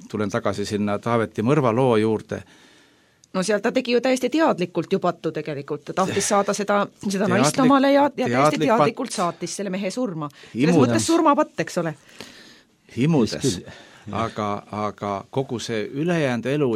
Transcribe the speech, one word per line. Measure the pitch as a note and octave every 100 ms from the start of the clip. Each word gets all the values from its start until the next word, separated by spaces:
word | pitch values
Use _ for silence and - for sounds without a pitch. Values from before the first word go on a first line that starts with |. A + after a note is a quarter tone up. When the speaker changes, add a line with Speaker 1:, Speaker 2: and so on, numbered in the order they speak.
| -
Speaker 1:
tulen | G#2 G#2
tagasi | A#2 A2 G2 G2+
sinna | G#2 G#2 G2+
Taaveti | A#2 A#2 G#2+ -
mõrva | A2 D3+ B2+
loo | A2 C3+ A2
juurde. | A2 G#2+ - G2+ - - - _ _ _ _ _ _
Speaker 2:
No | F#3+
seal | F3+ G#3
ta | A#3
tegi | C4 B3+
ju | A#3+
täiesti | B3+ B3+ B3+
teadlikult | D#4 D#4+ D#3+ E3+ - D#3
ju | F3+
pattu | F3+ F3+ E3
tegelikult. | D#3 D3+ C#3 C#3 D3
Ta | -
tahtis | E3+ F#3+ G3+ G3
saada | G3+ G3+ G3+
seda, | G3+ G3+ G3+ - G#3+
seda | F#3+ G3+
naist | F3+ D3
Speaker 1:
Teadlik-, | G#3 C4
Speaker 2:
omale | C#4 C#4
ja, | C#4 C#4+
ja |
täiesti | - B3
Speaker 1:
teadlik | B3 D4 D4 D#3
patt. | A3+
Speaker 2:
teadlikult | G3 - B3+
saatis | - F3 E3 F3 -
selle | G3+
mehe | F#3 G3
surma. | - A#3+ D#3+ D3
Selles | - -
Speaker 1:
Himudes. | A2 D3 E3+
Speaker 2:
mõttes | - - -
surmapatt, | E4 D#4+ C#4+ D#4 -
eks | D#3+ -
ole. | E3 D3 _ - - - - - _ _ _ -
Speaker 1:
Himudes. | C#3+ D#3+ A2 -
Speaker 3:
Mis | - F2+
küll, | -
jah. | - - - -
Speaker 1:
Aga, | G2+ A2+ A2+ G#2 G2+ -
aga | G#2 G#2+ G2+ G#2 G2 -
kogu | - C3+ A#2
see | - A2+ G#2
ülejäänud | C3+ E3 E3+ C#3 A#2+ A#2
elu | D3 C3+